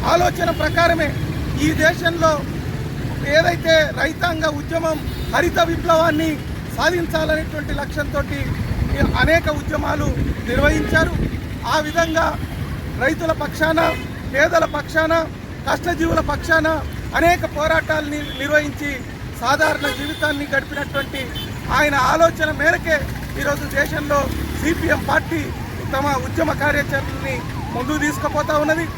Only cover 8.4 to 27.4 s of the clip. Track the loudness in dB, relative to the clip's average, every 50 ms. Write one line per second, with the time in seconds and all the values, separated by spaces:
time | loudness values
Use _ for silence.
8.4 | -2 -2 -2 -2 -2 -2 0 0 0 0 2 2 2 2 2 2 4 4 4 4
9.4 | 2 0 -2 -2 -4 -2 -2 -2 -2 -2 -2 0 0 0 0 0 0 -2 -2 -4
10.4 | -4 -2 0 2 4 4 4 2 0 2 4 4 2 2 2 0 -2 -2 -2 -6
11.4 | -6 -8 -8 -6 -2 0 0 0 0 0 0 0 0 2 2 2 2 2 -2 -4
12.4 | -6 -6 -6 -6 -4 -4 -6 -6 -6 -6 -2 0 2 2 2 2 0 -2 0 0
13.4 | -2 -4 -2 0 2 2 4 4 2 2 0 -2 -6 -8 -8 -8 -8 -2 2 4
14.4 | 4 4 4 2 2 2 -2 -6 -6 0 0 2 2 4 2 2 2 -2 -6 -10
15.4 | -10 -10 -10 -8 -2 -2 -2 -2 0 -2 0 0 0 2 2 2 2 0 -2 -2
16.4 | 2 2 2 4 4 2 0 0 -2 -6 -8 -8 -8 -4 0 4 4 4 4 4
17.4 | 0 -4 -2 -2 0 2 2 2 2 0 -2 -2 -2 -4 -4 -6 -6 -6 -6 -6
18.4 | -2 2 2 2 2 0 -6 -6 -6 -6 -6 -6 -8 -10 -10 -10 -10 -10 -8 -2
19.4 | 2 2 4 4 4 2 2 0 -2 -4 -2 -4 -4 -6 -2 0 0 0 0 -2
20.4 | -4 -2 -2 -2 -2 -2 -6 -6 -6 -4 -4 -4 -4 -4 -6 -8 -6 -6 -8 -8
21.4 | -8 -8 -8 -8 -4 0 2 2 4 4 4 4 4 4 6 6 6 4 4 2
22.4 | -2 0 0 2 2 2 2 2 2 0 0 0 0 -4 -6 -8 -8 -8 -6 -4
23.4 | -2 -2 -2 -2 -4 -2 0 0 0 0 0 -4 0 2 2 2 2 0 -2 -4
24.4 | -4 -4 -4 -2 0 0 0 0 2 0 0 0 0 0 0 0 0 0 -4 -4
25.4 | -4 -4 -6 -8 -8 -8 -8 -8 -4 -2 0 0 2 2 0 0 -2 -2 -2 0
26.4 | 0 0 0 0 2 2 2 2 0 0 -2 -2 -2 -4 -6 -6 -4 -4 -4 -4